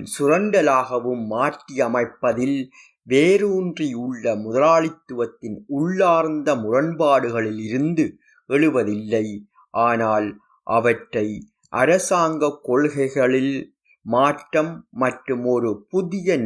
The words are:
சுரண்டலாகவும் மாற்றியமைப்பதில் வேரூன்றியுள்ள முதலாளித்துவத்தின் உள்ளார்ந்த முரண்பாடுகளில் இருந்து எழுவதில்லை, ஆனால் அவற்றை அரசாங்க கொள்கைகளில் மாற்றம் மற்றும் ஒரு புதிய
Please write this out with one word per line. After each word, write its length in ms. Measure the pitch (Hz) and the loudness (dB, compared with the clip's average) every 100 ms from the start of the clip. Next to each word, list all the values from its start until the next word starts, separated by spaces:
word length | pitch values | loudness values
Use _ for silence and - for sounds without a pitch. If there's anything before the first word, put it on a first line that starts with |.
| - | -8
சுரண்டலாகவும் 1160 | - 143 170 208 196 151 131 127 123 120 123 107 | -2 2 2 2 2 4 2 0 -2 -2 -4 -4
மாற்றியமைப்பதில் 1300 | 113 143 - - 135 117 120 117 - 123 113 131 139 131 - - _ 117 | -2 -2 -4 -6 -2 0 0 -2 -2 -2 0 0 -2 -6 -14 -20 _ 0
வேரூன்றியுள்ள 1300 | 135 170 196 208 190 180 165 147 120 123 120 117 107 | 4 4 4 2 0 -4 -4 -4 -4 -6 -4 -4 -2
முதலாளித்துவத்தின் 1200 | 110 123 156 165 160 - - 120 117 - 113 104 - | -2 2 4 4 2 -6 -12 -6 -6 -6 -12 -12 -6
உள்ளார்ந்த 800 | 143 170 190 185 165 160 151 147 131 | -4 -2 2 2 2 0 -2 -2 -2
முரண்பாடுகளில் 1040 | 107 127 165 160 151 131 117 117 110 110 | 0 0 0 0 2 4 2 -2 -4 -6
இருந்து 420 | 107 127 156 160 - - _ _ - | -6 -2 0 0 -2 -4 _ _ -2
எழுவதில்லை, 760 | 143 156 127 104 107 107 110 107 101 104 _ _ | 2 2 2 0 -4 -2 -2 -2 -8 -16 _ _
ஆனால் 560 | 110 117 117 110 107 104 101 _ _ - | 0 2 2 2 0 -2 -8 _ _ -2
அவற்றை 600 | 117 120 113 - 113 107 104 - _ _ | 2 2 0 -4 -4 -4 -6 -14 _ _
அரசாங்க 800 | 120 135 185 - 180 160 156 147 - | 0 2 2 2 0 0 0 -2 -2
கொள்கைகளில் 920 | - 127 147 139 135 139 127 131 135 139 - _ _ _ 110 | -2 0 2 0 -2 2 2 2 0 -4 -10 _ _ _ -2
மாற்றம் 680 | 120 143 147 - 156 165 165 - 117 | 2 2 0 -2 -2 -2 -6 -14 -4
மற்றும் 500 | 127 - - 123 123 | -2 -2 -6 -2 0
ஒரு 240 | 123 117 101 - | 0 0 -4 -4
புதிய 520 | 185 175 190 180 151 | -4 -4 -4 -2 0